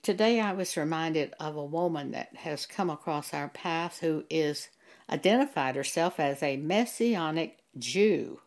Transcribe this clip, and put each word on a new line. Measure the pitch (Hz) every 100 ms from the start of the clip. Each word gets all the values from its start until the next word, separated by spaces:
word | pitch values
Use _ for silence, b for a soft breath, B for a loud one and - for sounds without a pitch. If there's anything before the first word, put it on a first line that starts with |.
Today | - 190 220 233
I | 214
was | 190 180 -
reminded | 151 160 165 160 139 -
of | 156 151
a |
woman | 143 165 175 156 135
that | - - -
has | 165 147 -
come | - 180
across | 147 - 147 -
our | 147 143
path | - 180 165 170 -
who | 165 156 -
is | 160 151 147 - b b b b
identified | 147 185 240 277 - 131
herself | 135 139 170 170 175
as | 143 139
a | 147 139
Messianic | 151 202 240 - 233 208 160 160 160 - _ 135
Jew. | 120 156 214 160 110 -